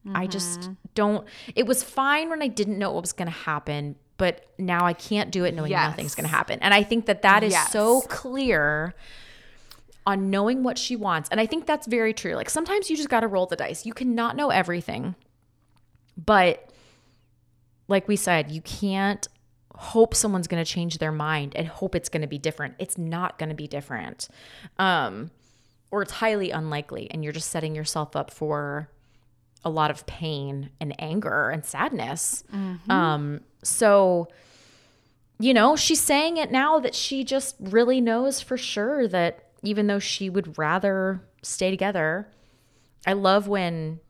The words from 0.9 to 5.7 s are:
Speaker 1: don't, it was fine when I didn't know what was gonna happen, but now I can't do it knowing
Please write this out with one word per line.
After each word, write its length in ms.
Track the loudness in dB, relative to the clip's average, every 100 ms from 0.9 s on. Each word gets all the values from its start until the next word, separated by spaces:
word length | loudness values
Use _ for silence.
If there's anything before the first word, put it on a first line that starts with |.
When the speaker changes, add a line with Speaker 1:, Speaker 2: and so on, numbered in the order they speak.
| 0
Speaker 1:
don't, 320 | 2 2 -4 -18 -6
it 140 | -2 2
was 160 | 0
fine 460 | 0 -2 2 0 0
when 120 | -2
I 60 | -2
didn't 320 | -2 -2 -2
know 140 | -2
what 80 | -4
was 80 | -6
gonna 180 | -6 -6
happen, 680 | -6 -4 -4 -4 -6 -6 -10 _ -2
but 300 | -2 -2 -14 -6
now 280 | -2 2 2
I 80 |
can't 380 | 0 -2 -2 0
do 120 | 0
it 100 | 0
knowing 180 | 0 -2